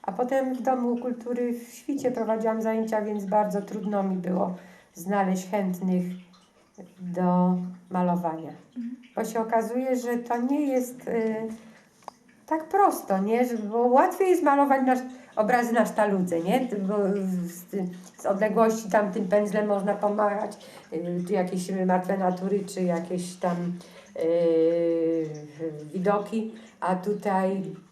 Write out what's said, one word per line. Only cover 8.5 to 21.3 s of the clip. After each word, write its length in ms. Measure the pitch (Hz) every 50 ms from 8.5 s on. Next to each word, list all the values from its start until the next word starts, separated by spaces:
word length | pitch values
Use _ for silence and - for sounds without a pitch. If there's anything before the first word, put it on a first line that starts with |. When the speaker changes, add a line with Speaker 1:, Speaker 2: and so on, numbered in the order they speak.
| 151 - - _ _
Speaker 2:
Mhm. 200 | 247 233 240 254 - - - _
Speaker 1:
Bo 80 | - 226
się 160 | 220 - 233
okazuje, 560 | 226 226 233 226 220 208 240 254 262 262 254
że 200 | 247 240 240 240
to 200 | 240 233 - 240
nie 300 | 240 240 254 285 294 302
jest, 420 | 277 262 254 247 247 - - - -
y, 260 | 233 233 220 220 220 220 226 220 220 - - - - - _ _ _ _ - - - _ _ _ _ _ _
tak 220 | - 320 320 311 -
prosto, 500 | - 392 403 349 294 - - - 196 190
nie? 280 | 196 208 226 240 254
Że, 100 | 247 240
bo 220 | 220 208 202 214 233
łatwiej 500 | 240 247 247 269 330 370 349 - 392 370
jest 140 | 359 330
malować 440 | 349 294 277 277 285 277 269 269 262
na, 80 | 254 254 254 - - - - - - -
obrazy 360 | - 220 202 254 240 240 233
na 140 | 226 240 208
sztaludze, 540 | 185 - - 214 208 196 190 180 180 175 165
nie? 280 | 165 185 226 254 254 247 214 202 196 190
Bo 60 | 214 208 202 185 196 202 190 190 185 180 175
z, 180 | 175 - - - - - 202 185 180 180 - - - - -
z 40 | -
odległości 640 | - 202 196 214 214 196 226 226 220 220 - - 190
tam 220 | - 220 208 196
tym 160 | 185 226 208 180
pędzlem 380 | 202 208 208 202 190 214 208
można 280 | 208 202 196 185 208 202
pomachać, 640 | 208 - 208 208 208 208 202 202 208 214 202 - - - - - - - -
y, 320 | - 160 175 175 175 175 180
czy 60 | 180